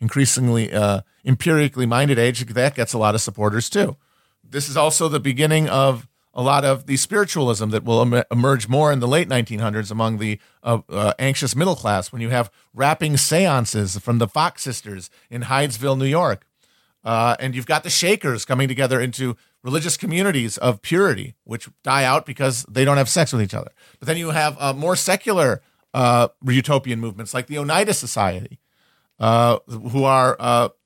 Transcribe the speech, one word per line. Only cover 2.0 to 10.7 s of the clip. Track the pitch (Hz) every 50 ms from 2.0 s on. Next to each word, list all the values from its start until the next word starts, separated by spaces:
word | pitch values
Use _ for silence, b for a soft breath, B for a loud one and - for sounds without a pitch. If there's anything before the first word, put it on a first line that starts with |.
| 143 143 139 117
age, | 117 123 123 113 120
that | 113 107 123 123 143 139
gets | - 117 - -
a | 117
lot | 107 107 107
of | 110
supporters | - - 95 - 104 107 104 117 120 -
too. | - 202 - 165 139 - _ _ _ _ _ _ _ _ _
This | 110 123 143 143 147
is | 131
also | 135 147 156 156 - 170 160
the | 147 143
beginning | 107 139 127 123 151 156 156 156 156 143
of | - 135 139 135 131 117 - - _ _ _ _ -
a | 127
lot | 123 135 139 139 139
of | 139 135 127 -
the | - 139
spiritualism | 127 - - 196 202 208 - - 165 139 123 113 101 113 110
that | 107 110 -
will | 113 117 113
em-, | 120 123 120 120 - -
emerge | - 120 120 139 139 123 104 107
more | 127 143 156 151 147
in | 135
the | 120 120
late | 139 165 180
nineteen | - 131 123 117 - 117 104
hundreds | 113 107 104 110 107 98
among | 107 113 113 113 113 104
the, | 110 107 104 - b b b b b
uh, | 120